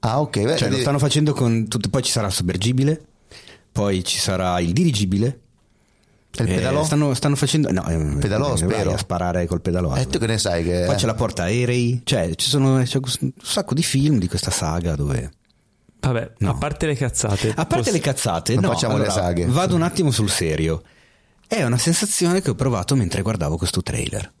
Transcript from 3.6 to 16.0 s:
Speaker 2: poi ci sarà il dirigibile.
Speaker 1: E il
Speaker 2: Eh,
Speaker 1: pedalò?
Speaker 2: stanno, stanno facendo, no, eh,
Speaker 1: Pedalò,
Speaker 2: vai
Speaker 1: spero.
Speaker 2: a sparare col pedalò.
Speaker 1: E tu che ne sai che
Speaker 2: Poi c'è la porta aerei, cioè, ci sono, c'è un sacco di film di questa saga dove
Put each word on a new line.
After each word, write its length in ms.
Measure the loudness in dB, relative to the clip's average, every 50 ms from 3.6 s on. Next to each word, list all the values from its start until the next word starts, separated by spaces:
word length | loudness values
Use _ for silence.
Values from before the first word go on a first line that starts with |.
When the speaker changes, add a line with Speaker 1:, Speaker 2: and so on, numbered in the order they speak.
| _ _ _
Speaker 2:
poi 320 | -2 0 0 0 0 0
ci 140 | -2 -2 -2
sarà 400 | -2 -2 0 0 0 0 2 2
il 120 | 0 2 2
dirigibile. 680 | 2 2 2 2 2 0 0 2 2 2 0 -2 -4 _ _ _ _ _ _ _ _ _ _ _ _ _ _ _ _ _ _ _
Speaker 1:
E 80 | -4 -2
il 60 | 0
Speaker 2:
Eh, 40 | 0
Speaker 1:
pedalò? 280 | 0 0 0 0 0 0
Speaker 2:
stanno, 280 | 2 2 2 2 2 0
stanno 220 | 0 2 0 2
facendo, 340 | 2 0 0 2 2 2 2 0
no, 120 | -2 0
eh, 300 | 0 0 0 0 0 0 0
Speaker 1:
Pedalò, 300 | 0 0 0 0 0 0
Speaker 2:
vai 80 | 0 0
Speaker 1:
spero. 340 | 0 0 0 0 0 0 0
Speaker 2:
a 40 | -2
sparare 480 | -4 -4 -2 -2 -2 0 0 0 0
col 140 | 0 -2 -2
pedalò. 340 | -2 0 0 0 0 0 0
Speaker 1:
E 100 | 0 -2
tu 120 | -2 -2 -2
che 80 | 0
ne 120 | 0 0 0
sai 260 | 0 0 0 0 0
che 200 | 0 0 0 0
Speaker 2:
Poi 80 | 0 0
c'è 100 | 0 0
la 80 | -2 0
porta 280 | 0 -2 -4 -2 -2 -2
aerei, 560 | 0 0 0 0 2 2 2 2 0 0 -2 -2
cioè, 300 | 0 0 0 0 0 -2
ci 120 | -2 -2 0
sono, 340 | 2 2 4 4 4 4 2
c'è 160 | 2 0 -2 -2 -2 -4 -4
un 120 | -4 -6 -6 -6 -8
sacco 320 | -6 -4 -4 -2 -2 -2
di 80 | -2 0
film 360 | 0 0 2 2 4 2 2
di 100 | 2 0
questa 220 | -2 -2 -4 -2
saga 440 | -4 -2 -2 -2 -2 -2 -2 -2 -2
dove 360 | -2 -2 -2 -2 -4 -4 -6 -12 _ _ _ _ _ _ _ _ _ _ _ _ _